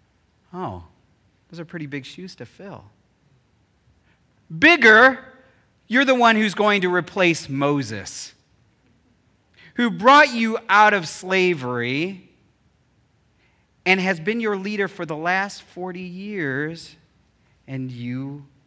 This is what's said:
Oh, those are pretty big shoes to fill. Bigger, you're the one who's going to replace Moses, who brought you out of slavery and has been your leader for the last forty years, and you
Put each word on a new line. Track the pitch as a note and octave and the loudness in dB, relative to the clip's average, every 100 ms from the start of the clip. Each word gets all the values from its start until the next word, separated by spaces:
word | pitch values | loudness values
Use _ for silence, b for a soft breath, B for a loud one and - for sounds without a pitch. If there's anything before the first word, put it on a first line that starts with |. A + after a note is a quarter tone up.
| _ _ _ _ _ | _ _ _ _ _
Oh, | F3+ E3 F2+ E2+ _ _ _ _ _ _ | -12 -10 -10 -16 _ _ _ _ _ _
those | E3 | -18
are | E3 | -14
pretty | F3 D3+ | -12 -10
big | C#3 C3 | -12 -14
shoes | - F#3 - | -16 -18 -18
to | A#2+ | -20
fill. | - G3 C3+ G2+ _ _ _ _ _ _ _ _ _ _ _ _ _ _ _ - D#3+ | -20 -20 -20 -20 _ _ _ _ _ _ _ _ _ _ _ _ _ _ _ -16 2
Bigger, | D4+ E4+ A#3 A3 B3+ B3+ - - b b b _ - | 4 6 8 8 6 4 -6 -20 b b b _ -4
you're | A#3+ C#4 | 0 2
the | B3+ | 4
one | A#3 A3 | 4 4
who's | G#3+ - | 2 0
going | G#3 G3+ | 2 2
to | F3+ | 2
replace | F3+ - G3+ F3+ D#3+ - | 0 -2 0 0 0 -4
Moses, | C3+ C#3+ D3 A#2+ G#2+ F#2+ - - - _ _ _ _ _ _ _ _ _ _ _ b b - | -2 0 0 -4 -10 -12 -14 -16 -20 _ _ _ _ _ _ _ _ _ _ _ b b -4
who | A#3+ | -2
brought | F3 A3 C#4+ D4 | 2 6 8 8
you | A#3 A3+ A3 - | 2 -2 -4 0
out | G3+ G#3+ | 4 4
of | G3+ D#3+ | 4 -2
slavery | - F#3 F#3+ F3+ E3 B2+ B2 A#2 C3+ F3 F#3+ - _ _ _ _ _ _ _ _ _ _ _ _ _ _ _ - | -10 -4 0 0 0 -4 -4 -4 -4 -6 -8 -18 _ _ _ _ _ _ _ _ _ _ _ _ _ _ _ 0
and | F#3+ | 0
has | F#3 F3 | 0 -2
been | D#3+ A#3 | -4 -4
your | A3 G3 | -4 -4
leader | G3 G#3 G3 | -4 -4 -4
for | F#3+ E3 | -6 -10
the | D3+ | -6
last | E3 F#3 G3 - | -2 -2 -4 -10
forty | - - F3+ F3+ | -18 -12 -10 -10
years, | F#3 F3+ G3+ G#3 D3 C3 D3+ E3 - - _ _ _ _ _ _ - | -12 -12 -10 -6 -4 -4 -6 -10 -18 -20 _ _ _ _ _ _ -14
and | C3 C3 | -10 -10
you | A#2+ A#2+ B2+ C#3 C#3+ C#3 _ | -10 -10 -10 -10 -14 -20 _